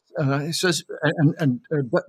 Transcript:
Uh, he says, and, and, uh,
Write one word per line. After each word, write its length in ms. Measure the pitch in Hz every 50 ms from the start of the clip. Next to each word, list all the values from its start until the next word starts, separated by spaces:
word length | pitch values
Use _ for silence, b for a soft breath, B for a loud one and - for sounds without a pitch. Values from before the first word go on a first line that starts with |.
| _ _ -
Uh, 220 | - 151 135 139 143
he 140 | 165 175
says, 320 | 151 - - 180 170 - - - - -
and, 320 | 156 147 175 175 151 151 170 -
and, 220 | 170 135 123 120 - _
uh, 300 | 160 147 135 113 - 175 -